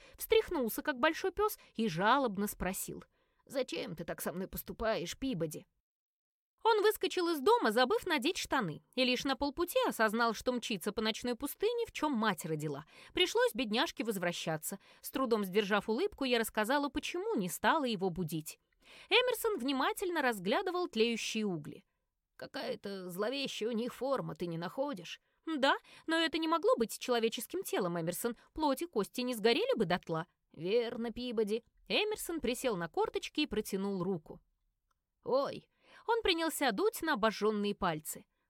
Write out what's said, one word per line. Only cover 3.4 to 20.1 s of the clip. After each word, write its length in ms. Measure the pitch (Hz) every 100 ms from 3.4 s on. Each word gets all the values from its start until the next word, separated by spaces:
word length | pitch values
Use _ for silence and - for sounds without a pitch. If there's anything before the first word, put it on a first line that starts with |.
| -
«Зачем 480 | 269 254 330 262
ты 100 | 165
так 160 | 170 160
со 120 | 202
мной 160 | 165 190
поступаешь, 680 | 185 - 190 233 190 170 -
Пибоди?» 500 | 269 190 160 - - _ _ _ _ _ _ _ _ _
Он 160 | 440 440
выскочил 480 | 415 - 349 359 339
из 120 | 320
дома, 320 | 254 480 269
забыв 340 | 208 254 453 -
надеть 320 | 302 269 381
штаны, 440 | - 294 180 151 -
и 100 | -
лишь 200 | 254 247
на 120 | 277 262
полпути 420 | 285 262 349 508 440
осознал, 460 | - 220 220 233
что 180 | 214 -
мчится 420 | 247 - 196 214
по 100 | 196
ночной 340 | 220 226 247 240
пустыне, 480 | 294 - 415 480 466
в 60 |
чём 200 | - 302
мать 340 | 240 220 185 165
родила. 400 | 156 156 139 - - -
Пришлось 400 | - 359 440 494
бедняжке 500 | 220 240 220 320 -
возвращаться. 760 | 226 196 175 170 - 156 - 196 - -
С 80 | -
трудом 340 | 285 262 220
сдержав 460 | 196 185 196 208 208
улыбку, 340 | 226 403 -
я 140 | 269 240
рассказала, 500 | 220 - 214 285 285
почему 460 | 302 - 349 427 370
не 140 | 180
стала 340 | - 214 311
его 240 | 254 208 190
будить. 500 | 170 160 160 156 - _ _ - - -
Эмерсон 480 | 415 494 466 453 403
внимательно 640 | 262 269 330 427 381